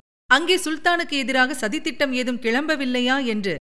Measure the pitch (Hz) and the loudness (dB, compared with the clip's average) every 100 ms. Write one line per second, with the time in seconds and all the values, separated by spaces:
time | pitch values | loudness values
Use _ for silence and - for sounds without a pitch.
0 | - _ - 262 339 359 302 311 349 339 | -10 _ 4 4 6 0 0 -2 0 0
1 | 330 277 254 262 254 262 214 311 311 254 | 0 -4 0 2 0 0 -4 -4 -6 -2
2 | 285 254 247 240 226 247 311 294 262 247 | -2 0 -2 -2 -2 -2 0 -2 -2 0
3 | 247 269 240 214 196 147 _ | 0 0 0 -2 -2 -6 _